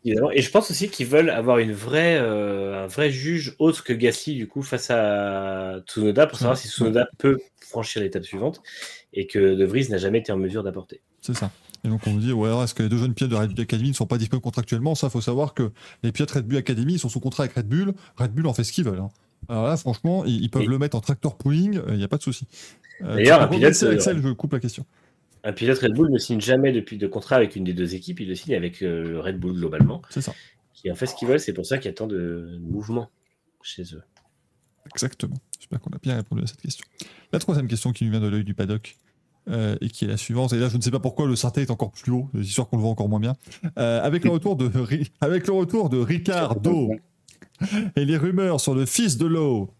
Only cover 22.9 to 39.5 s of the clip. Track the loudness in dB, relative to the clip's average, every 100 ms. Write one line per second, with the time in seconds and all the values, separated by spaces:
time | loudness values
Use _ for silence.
22.9 | -10 -4 4 8 8 8 6 6 6 4
23.9 | 4 2 0 -2 -2 -2 -2 -4 -8 -16
24.9 | _ _ _ _ _ -8 0 2 4 2
25.9 | 4 4 4 0 -2 4 4 4 2 -2
26.9 | -6 -4 -4 2 4 4 0 -4 -2 -2
27.9 | -4 -8 -10 -8 -8 -4 -4 -4 -4 -4
28.9 | -4 -4 -6 -6 -4 -4 -4 -4 4 4
29.9 | 4 -8 -8 -6 -10 -18 _ _ -10 -8
30.9 | -4 -6 -4 2 2 2 -6 -4 -4 -4
31.9 | -6 -6 -4 -4 -6 -10 -12 -6 -6 -4
32.9 | -6 -6 _ _ _ _ _ -16 -14 -14
33.9 | -16 -20 _ _ _ _ _ _ _ -14
34.9 | -6 -6 -6 -8 -8 _ -18 -10 -10 -8
35.9 | -6 -4 -4 -4 -4 -4 -8 -10 -10 -14
36.9 | _ -20 -20 _ -4 0 0 0 -2 -2
37.9 | -2 0 0 0 -2 -4 -4 -2 -4 -6
38.9 | -20 _ _ _ _ -6